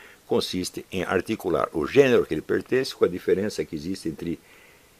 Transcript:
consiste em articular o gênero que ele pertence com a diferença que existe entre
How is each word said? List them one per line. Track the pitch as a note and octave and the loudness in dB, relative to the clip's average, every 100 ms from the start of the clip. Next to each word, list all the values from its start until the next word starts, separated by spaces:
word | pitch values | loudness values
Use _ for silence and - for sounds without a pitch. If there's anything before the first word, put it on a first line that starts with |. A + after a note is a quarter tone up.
| - - - | -20 -14 -4
consiste | A#2 - F#2 F2+ - - | -2 -2 -4 -6 -8 -8
em | F#2 | -6
articular | F2 F#2+ - A2 F#2+ D2+ - | 0 0 0 -4 -2 0 0
o | E2 C#2 | -2 2
gênero | A#2 C3+ A2+ | 6 6 6
que | E2 | 4
ele | D#2 | -2
pertence | - G2+ - B2+ C3 | -2 -2 0 -2 -2
com | - | 0
a | G2+ | 0
diferença | F2+ - F2+ G#2 - | 0 0 2 0 -4
que | D#2+ D#2 | -6 -6
existe | D#2+ F#2+ E2+ | -8 -6 -8
entre | D2+ E2+ D#2 - - - - _ | -6 -6 -8 -10 -20 -20 -20 _